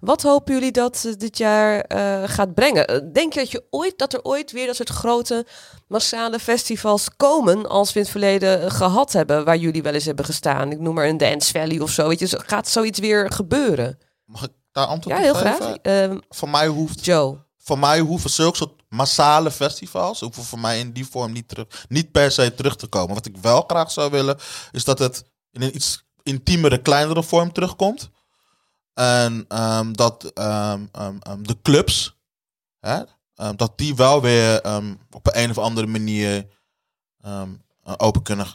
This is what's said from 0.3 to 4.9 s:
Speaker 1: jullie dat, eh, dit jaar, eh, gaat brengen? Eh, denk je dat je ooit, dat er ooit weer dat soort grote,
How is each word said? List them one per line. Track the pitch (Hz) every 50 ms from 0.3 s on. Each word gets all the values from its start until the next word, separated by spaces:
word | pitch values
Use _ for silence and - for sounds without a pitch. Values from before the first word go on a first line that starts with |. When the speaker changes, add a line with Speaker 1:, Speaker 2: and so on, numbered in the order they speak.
| 285 285 277 285 269
Speaker 1:
jullie | 262 247 262
dat, | 240 247 240 247 247 - -
eh, | 226 220 196
dit | 208 226 - -
jaar, | 233 214 214 214 214 214 214 202
eh, | - - - 196 202 202 196 196 190 202
gaat | - - 202 190 170
brengen? | 196 240 294 254 180 -
Eh, | - 113 135 143 160
denk | 147 269 330 320
je | 302 294
dat | 262 240
je | - 240 _ _
ooit, | - 277 330 381 370 _
dat | 269 269
er | - 247
ooit | - - 269 285 302 294
weer | - 240 254
dat | 247 240
soort | 240 240
grote, | -